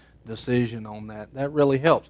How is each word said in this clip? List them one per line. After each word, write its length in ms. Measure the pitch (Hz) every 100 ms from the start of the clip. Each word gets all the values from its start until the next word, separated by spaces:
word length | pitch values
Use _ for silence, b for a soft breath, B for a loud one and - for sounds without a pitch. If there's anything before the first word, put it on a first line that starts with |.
| b b
decision 600 | - 110 - 123 117 113
on 220 | 107 107 107
that. 260 | 107 107
That 180 | 135 143
really 260 | 151 143 135
helps. 320 | 156 123